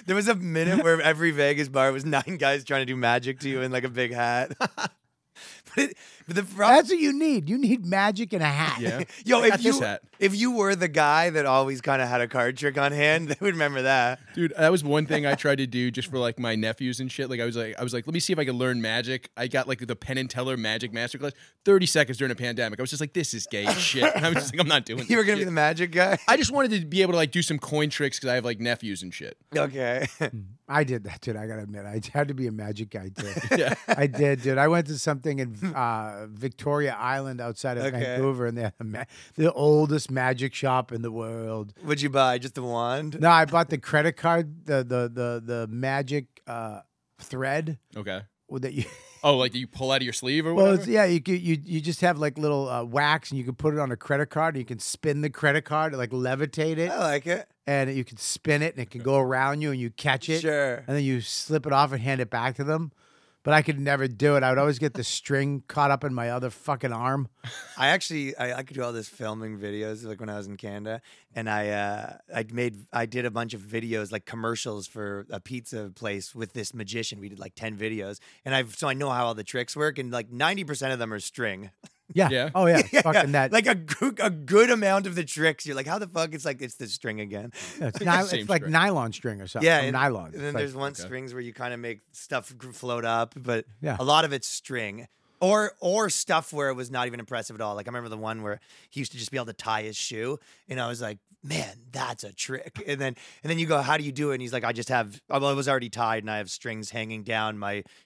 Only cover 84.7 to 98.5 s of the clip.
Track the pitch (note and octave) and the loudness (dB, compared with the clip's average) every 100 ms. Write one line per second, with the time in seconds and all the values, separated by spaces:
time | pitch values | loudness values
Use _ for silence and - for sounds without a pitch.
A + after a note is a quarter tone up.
84.7 | A#3 G3 G3 G3 F3 D#3 D3+ D#3+ D3+ D3+ | 6 4 2 2 -4 -4 0 2 2 -4
85.7 | C3+ C3 G3 F#3+ E3+ E3 D3+ D3 C3 B2+ | -6 -4 -6 -4 -2 -4 -4 -6 -6 -8
86.7 | - A#2 - A#2 G#2+ G#2 G2+ A#2+ - - | -10 -10 -8 -6 -6 -6 -8 -10 -12 -14
87.7 | - C3 - F3+ F3 G3 F3 G#2 F3 D#3+ | -6 -6 -2 2 2 2 -2 0 0 2
88.7 | D#3+ G3 E3 A#2 - A#2+ G#2 F#2 A#2+ D#3+ | 4 4 2 -2 -6 -8 -8 -8 0 4
89.7 | D#3+ C3 C3 C#3 G#2+ E2 D#2+ C#3+ C#3+ C#3+ | 4 4 2 0 0 -6 -10 -6 -4 -4
90.7 | C3 C#3 C#3+ - B2+ C3 B2 A#2+ A2 B2 | -4 -8 -8 -10 -10 -10 -12 -12 -10 -10
91.7 | A#2+ A#2+ G2+ _ - - C3 - B2+ B2+ | -8 -8 -12 _ -20 -8 -6 -6 -12 -18
92.7 | A2+ B2 A#2+ A#2 A#2 A#2 - B2 A2+ - | -10 -6 -2 0 0 0 -4 -4 -2 -4
93.7 | G#2+ D3 A#2 C3 D3+ D#3+ C3+ - - - | -8 -6 0 4 6 4 -2 -6 -10 -8
94.7 | B2+ G#2 G#2 B2 _ _ _ F#3 G#3+ G#3+ | -6 -6 -8 -16 _ _ _ 4 4 2
95.7 | - F3+ G#3 G#3 - - D#3+ D#3 D3 C#3 | -2 0 2 0 -2 0 0 0 -2 -2
96.7 | B2+ B2 B2+ B2 A#2+ G#2+ A#2+ G#2+ A2 G#2+ | -2 -6 -4 -4 -6 -8 -8 -8 -8 -6
97.7 | G#2 G2+ A#2+ A#2 A2 A2 A2+ G#2+ | -6 -8 -8 -8 -8 -6 -6 -6